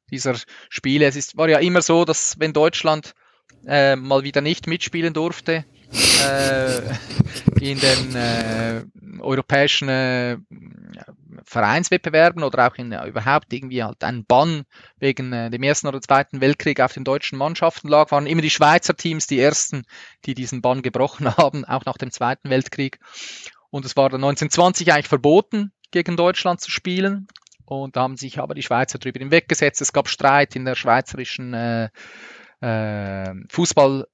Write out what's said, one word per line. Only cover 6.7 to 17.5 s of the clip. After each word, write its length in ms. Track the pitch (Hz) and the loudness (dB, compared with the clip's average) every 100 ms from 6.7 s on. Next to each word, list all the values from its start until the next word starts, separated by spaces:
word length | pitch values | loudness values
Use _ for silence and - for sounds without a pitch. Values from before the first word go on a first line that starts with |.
| 127 113 127 - - - - - - | -4 -4 -10 -8 -2 -2 0 0 0
<laughs> 0 | |
in 200 | 139 135 | 0 0
den, 340 | 135 131 127 127 | 2 2 -2 -4
äh, 720 | 120 117 113 113 113 113 - - - - | -2 -2 -2 -4 -4 -6 -10 -20 -20 -10
europäischen, 720 | - 135 - 139 143 - 139 | -6 -4 0 2 2 0 -2
äh, 480 | 131 131 127 123 120 - - - - 50 85 - - _ - | -2 -2 -2 -4 -6 -12 -20 -20 -20 -20 -20 -20 -20 _ -20
Vereinswettbewerben 1000 | - 120 104 143 180 180 165 156 170 170 | -6 0 2 2 0 -2 2 4 4 2
oder 240 | 143 131 123 | -4 2 2
auch 80 | - | 0
in, 160 | 120 | -10
äh, 160 | 90 62 | -10 -8
überhaupt 460 | - 113 151 - | -6 0 0 -2
irgendwie 300 | 123 131 127 | -10 -8 -6
halt 200 | 110 - | -6 -6
einen 220 | 85 123 104 | -6 -6 2
Bann 380 | 123 160 156 139 _ - _ | 4 4 0 -8 _ -20 _
wegen, 360 | 139 131 127 | -4 -2 -6
äh, 160 | 120 117 | -8 -6
dem 140 | 120 | -4
Ersten 240 | 135 147 147 | -2 -2 -4
oder 140 | 135 | -8
Zweiten 400 | - 139 139 135 | 2 2 2 0
Weltkrieg 400 | 135 147 160 135 | 0 2 -2 0
auf 120 | 127 | 0
den 100 | - | 0
deutschen 340 | 131 139 - 135 | -4 -4 -4 -6
Mannschaften 500 | 147 | -4